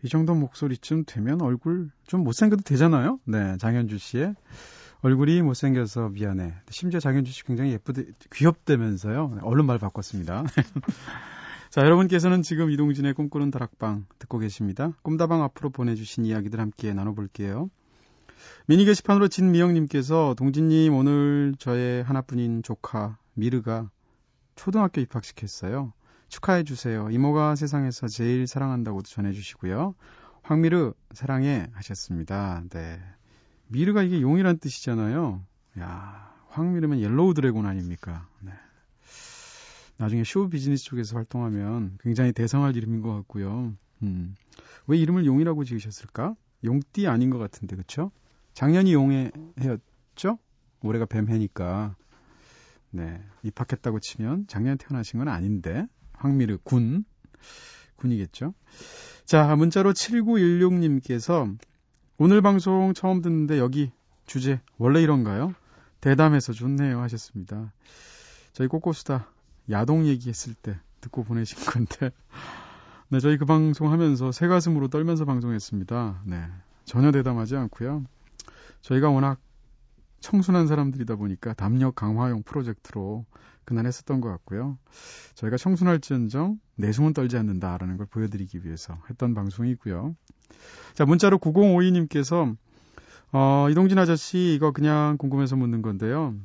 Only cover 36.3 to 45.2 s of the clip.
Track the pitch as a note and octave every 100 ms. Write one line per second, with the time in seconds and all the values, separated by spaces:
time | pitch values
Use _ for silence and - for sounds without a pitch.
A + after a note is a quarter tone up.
36.3 | _ _ - E3+ F3 D#3 C#3 G#2 B2 F3+
37.3 | D#3 C3+ A2 G#2 F#2+ F2 E2+ - E2 E2+
38.3 | _ F#2+ F#2 _ _ _ _ _ - -
39.3 | - - - - - - _ A2 A2+ A2+
40.3 | G3 G3 E3 C3+ C#3 - B2 A2 A2+ A2+
41.3 | B2 A#2 G#2 G2+ A#2 G2+ G2 A#2 A#2 B2+
42.3 | A#2 A#2 C#3 C#3+ A#2+ A2 A2+ A2 G#2 G2
43.3 | G#2 G2 A2 B2 G2+ _ _ G#2 F2+ F2
44.3 | G2 _ - - - - D#3+ D#3+ F3+